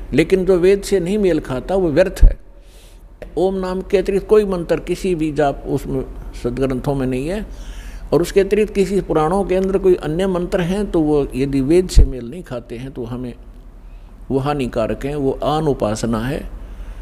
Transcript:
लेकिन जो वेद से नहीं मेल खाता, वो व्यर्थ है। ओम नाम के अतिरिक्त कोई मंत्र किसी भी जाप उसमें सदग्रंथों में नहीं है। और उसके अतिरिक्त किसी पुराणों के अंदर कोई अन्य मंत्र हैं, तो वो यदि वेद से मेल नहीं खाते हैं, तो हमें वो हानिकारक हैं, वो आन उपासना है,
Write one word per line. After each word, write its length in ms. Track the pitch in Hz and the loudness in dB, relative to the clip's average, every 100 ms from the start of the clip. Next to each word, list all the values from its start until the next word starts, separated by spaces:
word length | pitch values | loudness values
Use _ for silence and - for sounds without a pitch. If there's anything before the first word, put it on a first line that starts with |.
| - | -4
लेकिन 320 | 131 160 190 180 | 0 2 2 2
जो 120 | 185 | 4
वेद 240 | 180 202 | 4 2
से 180 | 196 196 | 2 0
नहीं 180 | 170 214 | 0 0
मेल 220 | 190 156 | 2 0
खाता, 360 | - 131 139 190 | -2 -6 -2 0
वो 140 | 175 | 2
व्यर्थ 260 | 143 190 - | 2 2 8
है। 160 | - - - - - - - - - - - 147 | 8 6 -10 -20 -20 -20 -20 -20 -20 -18 -8 -2
ओम 180 | 185 190 | 0 0
नाम 260 | 185 185 | -4 -6
के 160 | 185 190 | 0 0
अतिरिक्त 300 | 185 196 - | 2 -2 4
कोई 180 | 214 202 | 4 4
मंत्र 340 | 180 165 160 | -2 0 -2
किसी 360 | 147 180 190 170 | -2 -4 -2 0
भी 160 | 156 | -2
जाप 320 | 143 143 135 - | 0 0 0 -4
उसमें 380 | 139 - 135 120 - - - | -4 -2 -6 -6 -10 -14 -6
सदग्रंथों 520 | 120 123 135 127 131 139 | -6 -2 -2 -2 -2 -2
में 120 | 127 | -2
नहीं 200 | 127 147 | -2 -4
है। 460 | 208 202 - - - - - - | -6 -8 -12 -14 -14 -14 -12 0
और 80 | 147 | 0
उसके 180 | 170 196 | 2 2
अतिरिक्त 340 | 196 202 208 | 2 2 2
किसी 280 | 202 180 196 | 2 0 0
पुराणों 420 | 170 156 156 196 | 0 0 2 0
के 120 | 185 185 | 0 0
अंदर 220 | 190 190 | 2 2
कोई 180 | 185 180 | 4 4
अन्य 320 | 151 160 196 | 2 -2 0
मंत्र 340 | 175 175 190 | 0 0 0
हैं, 300 | 170 196 202 | 0 0 0
तो 100 | 175 | 0
वो 260 | 151 147 135 127 | 2 2 0 -2
यदि 260 | 139 135 | 0 0
वेद 280 | 135 175 185 | 4 4 6
से 160 | - 165 | 6 6
मेल 240 | 131 117 | 4 -10
नहीं 140 | 170 | -12
खाते 340 | - 127 - 117 | -10 -10 -10 -12
हैं, 140 | 135 | -12
तो 120 | 131 | -10
हमें 300 | 113 123 123 117 - - - - - - - - - | -8 -8 -10 -12 -18 -18 -20 -20 -20 -20 -20 -16 -4
वो 80 | 131 | -2
हानिकारक 680 | 139 147 123 - 107 107 135 | 0 -2 -2 -2 -2 -2 -4
हैं, 100 | 147 | -2
वो 240 | 135 - | -2 -2
आन 240 | 117 151 156 | -2 0 0
उपासना 520 | 131 104 107 113 113 | 0 -2 -2 -2 -2
है, 300 | 120 151 - - - - - - | -2 -6 -8 -12 -14 -14 -14 -14